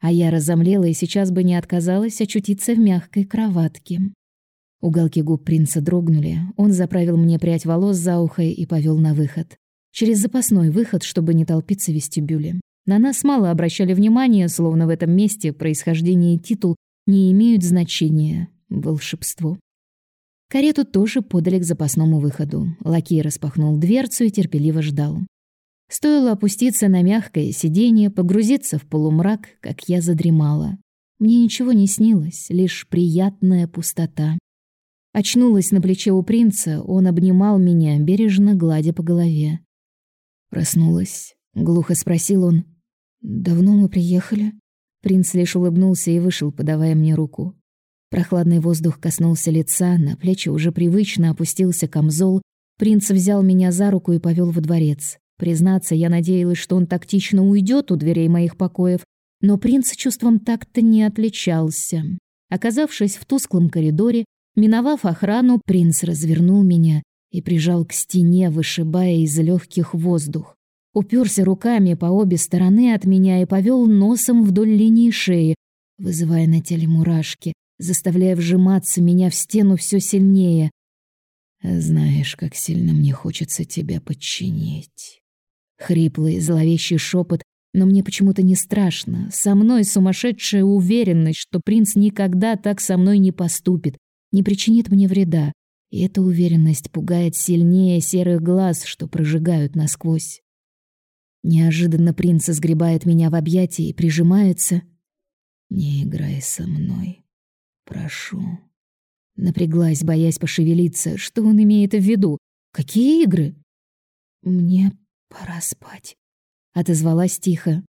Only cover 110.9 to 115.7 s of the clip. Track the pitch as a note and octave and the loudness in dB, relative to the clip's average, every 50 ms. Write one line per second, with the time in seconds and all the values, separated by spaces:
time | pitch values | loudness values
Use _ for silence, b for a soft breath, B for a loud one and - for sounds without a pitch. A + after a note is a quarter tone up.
110.9 | - - - D#3+ - F#3+ - - - A#3 G#3+ A3 G#3+ G#3 G#3+ G#3 G#3+ G#3 G3+ G3 | -2 -6 -6 -6 -8 -8 -10 -8 -4 0 2 4 4 6 6 4 4 4 2 2
111.9 | A3 G#3 F#3 G#3 A#3 F#3+ F#3+ D#3+ D3 - - _ _ _ _ _ - - C3+ - | 0 0 2 2 2 2 0 0 -2 -4 -10 _ _ _ _ _ -8 -8 -8 -2
112.9 | - A3 B3 C#4+ D#4+ E4 D#4+ F#3+ F#3 E3 D3 - - - _ _ _ _ _ _ | 0 0 2 4 4 4 2 2 2 0 -2 -2 -6 -12 _ _ _ _ _ _
113.9 | _ _ _ _ _ _ _ _ _ _ _ F#3 F3+ F3+ F3 F3 F#3 F#3+ G3 G3 | _ _ _ _ _ _ _ _ _ _ _ -2 0 0 2 2 2 2 2 0
114.9 | - - _ _ _ _ _ _ - - F3 F3 E3+ E3 - - | -2 -6 _ _ _ _ _ _ -20 -20 -16 -16 -12 -10 -10 -10